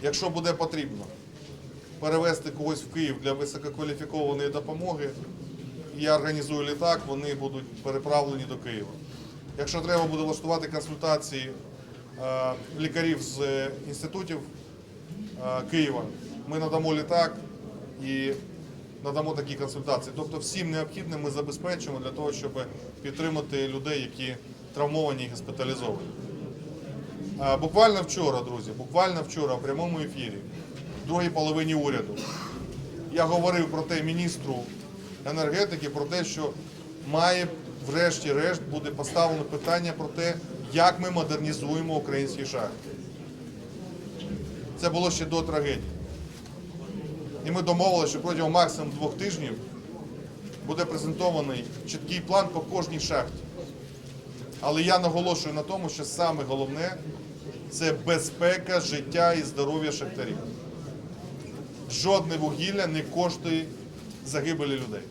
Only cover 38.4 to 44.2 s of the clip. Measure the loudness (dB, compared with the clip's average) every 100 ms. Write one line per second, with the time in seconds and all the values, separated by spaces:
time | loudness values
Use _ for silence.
38.4 | 4 2 -2 -4 -4 -4 0 4 6 4
39.4 | 0 -2 2 4 2 -2 -4 0 0 0
40.4 | -6 -8 0 8 8 8 0 2 2 2
41.4 | 0 0 0 0 2 0 2 0 0 -2
42.4 | -2 -2 -2 -4 -10 -10 -10 -12 -12 -12
43.4 | -12 -12 -12 -10 -10 -10 -10 -8